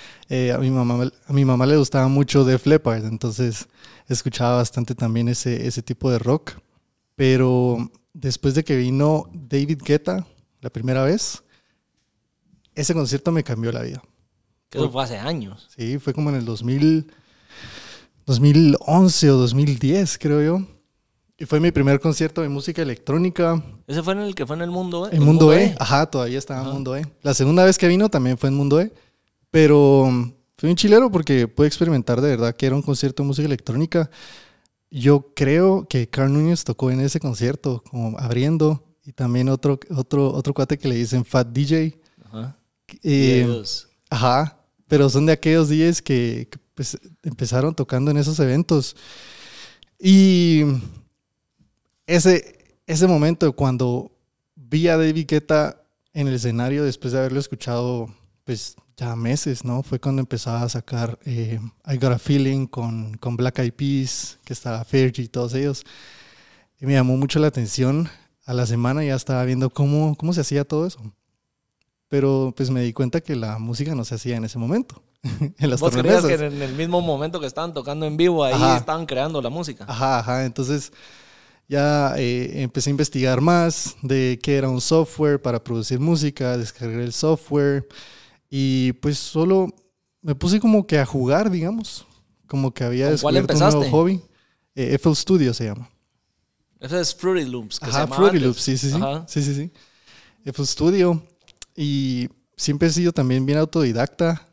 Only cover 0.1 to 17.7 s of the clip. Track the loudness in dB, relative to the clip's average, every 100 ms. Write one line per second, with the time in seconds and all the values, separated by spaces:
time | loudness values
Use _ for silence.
0.1 | -20 -6 -2 -2 0 0 0 0 -2 -4
1.1 | -6 -2 2 2 4 4 4 2 2 2
2.1 | 2 2 4 4 4 4 2 2 -2 -4
3.1 | -6 -6 -2 -4 -4 -12 _ -20 -16 -8
4.1 | -6 -4 -2 0 2 0 -4 -6 -4 -2
5.1 | 0 -2 -2 -4 -4 -4 -6 -8 -4 -2
6.1 | 0 0 -2 -2 -18 _ _ _ _ _
7.1 | 0 2 4 4 2 0 -2 -6 _ _
8.1 | -10 -6 -2 0 0 0 0 0 2 2
9.1 | 0 -4 -16 -6 -4 -2 -4 0 0 0
10.1 | -6 -6 _ _ _ -12 -6 -2 0 2
11.1 | 0 -4 -10 _ _ _ _ _ _ _
12.1 | _ _ _ _ _ _ -6 -2 -2 -2
13.1 | -2 0 -2 -2 -4 -4 -6 -8 -12 _
14.1 | _ _ _ _ _ _ -4 -2 -2 -6
15.1 | -6 -6 -6 -8 -16 -18 -10 -6 -6 -4
16.1 | -2 -2 -2 -4 -6 -2 2 4 2 -2
17.1 | _ _ _ _ -20 -20